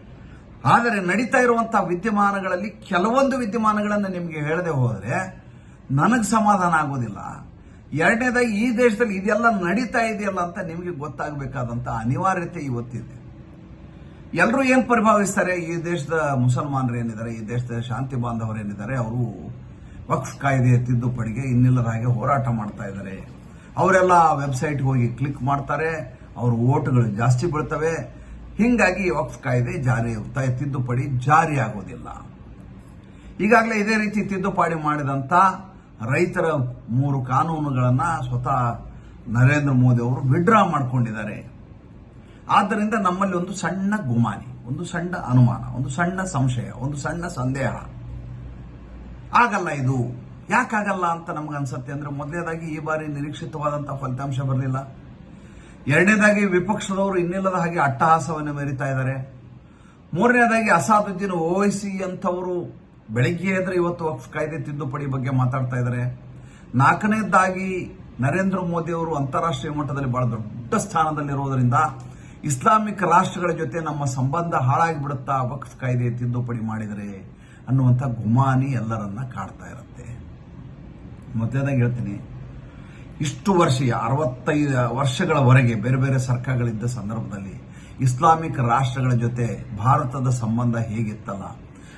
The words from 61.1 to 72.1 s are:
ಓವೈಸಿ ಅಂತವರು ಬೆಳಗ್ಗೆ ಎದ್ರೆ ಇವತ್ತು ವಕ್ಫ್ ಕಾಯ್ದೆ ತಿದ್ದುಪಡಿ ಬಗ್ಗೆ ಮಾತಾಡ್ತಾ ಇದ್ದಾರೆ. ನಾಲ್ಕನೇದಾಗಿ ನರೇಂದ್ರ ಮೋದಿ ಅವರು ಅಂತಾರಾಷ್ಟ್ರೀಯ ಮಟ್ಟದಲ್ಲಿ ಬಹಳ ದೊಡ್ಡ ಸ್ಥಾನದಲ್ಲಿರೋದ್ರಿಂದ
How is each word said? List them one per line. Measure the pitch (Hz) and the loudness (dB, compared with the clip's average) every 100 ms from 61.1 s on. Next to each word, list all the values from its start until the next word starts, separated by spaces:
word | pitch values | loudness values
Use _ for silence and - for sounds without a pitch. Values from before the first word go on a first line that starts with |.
| 180 196 | -2 -4
ಓವೈಸಿ | 180 160 190 202 196 202 190 | -2 0 2 2 0 -4 -6
ಅಂತವರು | 190 180 190 180 180 180 131 - - - - | -6 -4 -4 -2 -2 -4 -6 -12 -20 -20 -6
ಬೆಳಗ್ಗೆ | 110 147 175 190 | 0 2 0 0
ಎದ್ರೆ | 190 185 180 | 0 0 0
ಇವತ್ತು | 175 175 | 0 0
ವಕ್ಫ್ | 165 147 - | -4 -6 -8
ಕಾಯ್ದೆ | 151 151 156 | -6 -4 -4
ತಿದ್ದುಪಡಿ | 131 147 147 143 143 | -6 -6 -6 -4 -4
ಬಗ್ಗೆ | 131 127 | -4 0
ಮಾತಾಡ್ತಾ | 131 127 135 123 127 | 2 2 0 -2 -2
ಇದ್ದಾರೆ. | 123 123 123 - - - - - - | -2 -2 -4 -6 -12 -18 -20 -20 -4
ನಾಲ್ಕನೇದಾಗಿ | 123 139 175 214 220 190 190 185 185 190 185 120 - - - | 4 4 4 2 0 2 4 4 0 -4 -4 -6 -12 -14 -4
ನರೇಂದ್ರ | 131 175 190 190 | 0 2 0 0
ಮೋದಿ | 180 170 160 | 0 -2 -2
ಅವರು | 165 165 | -2 -2
ಅಂತಾರಾಷ್ಟ್ರೀಯ | 151 135 165 165 147 160 | -2 -2 -2 -2 -2 -4
ಮಟ್ಟದಲ್ಲಿ | 147 139 139 135 | -4 -4 -2 -2
ಬಹಳ | 123 | 0
ದೊಡ್ಡ | 117 110 - - - | 0 -2 -6 -10 -4
ಸ್ಥಾನದಲ್ಲಿರೋದ್ರಿಂದ | 214 - 165 156 151 147 139 139 131 123 139 156 - - | -2 0 0 2 0 -2 -2 -2 2 4 4 2 -2 -14